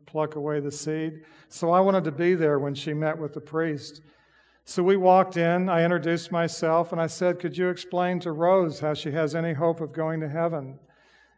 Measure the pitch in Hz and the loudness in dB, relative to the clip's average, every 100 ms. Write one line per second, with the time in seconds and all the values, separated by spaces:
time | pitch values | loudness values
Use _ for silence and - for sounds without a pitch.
0 | - 156 151 156 147 151 143 143 156 156 | -8 -4 -4 -4 -4 -4 -4 -8 -6 -4
1 | 160 160 - - _ - 170 180 190 190 | -6 -8 -20 -20 _ -4 2 4 4 2
2 | 160 139 175 180 156 143 143 139 - 151 | 0 0 2 4 4 2 0 -6 -6 -2
3 | 156 165 147 151 143 160 165 147 - - | -2 -2 -8 -10 -6 -2 -2 -4 -10 -20
4 | _ _ _ _ _ _ - - 180 196 | _ _ _ _ _ _ -6 0 4 6
5 | 185 185 185 170 170 175 185 170 170 175 | 8 6 6 0 2 2 2 2 2 2
6 | 156 170 170 170 165 - 165 165 165 170 | 0 -2 -2 -2 -2 -2 2 2 0 -2
7 | 160 - 180 175 175 143 180 180 - 180 | -4 0 -2 0 -6 -2 -2 -4 -6 -2
8 | 180 180 170 151 170 190 170 - 151 147 | 0 -2 -4 0 4 4 2 -2 -4 -4
9 | 156 151 156 165 165 147 165 165 151 147 | -4 -2 -2 -2 -4 0 0 0 -6 -4
10 | 160 160 156 156 170 165 135 135 _ _ | -4 -4 -4 -2 -2 -4 -8 -16 _ _
11 | _ _ _ | _ _ _